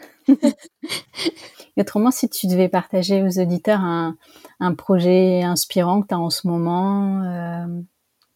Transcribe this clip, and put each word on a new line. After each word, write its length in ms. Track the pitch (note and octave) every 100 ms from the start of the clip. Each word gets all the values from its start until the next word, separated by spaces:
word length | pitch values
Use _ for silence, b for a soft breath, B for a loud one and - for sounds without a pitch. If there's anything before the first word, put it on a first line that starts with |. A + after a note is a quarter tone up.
| -
<laughs> 1700 | _ - C#4 C#4+ - - _ - - - - - - - - - -
Et 40 |
autrement, 300 | G3+ G#3 A#3
si 180 | - A#3+
tu 180 | - F#3
devais 200 | F#3 F#3
partager 540 | F#3 - F#3+ F3+ G3
aux 160 | F#3+ F#3
auditeurs 420 | F3 F3 - G#3
un, 360 | F3+ E3+ E3 D#3+ B B B B
un 140 | F3+
projet 680 | D#3+ - F#3 F3+ F#3 F#3 F3+
inspirant 600 | F3 F3 - F#3+ F3 G3+
que 60 | G3+
t'as 80 | F3+
en 140 | E3+
ce 160 | - F3+
moment, 760 | E3+ E3+ F3 G3 G3+ G3 F#3+
euh, 580 | F#3 F3 E3+ E3+ F3 F3 F3 _ _ _ _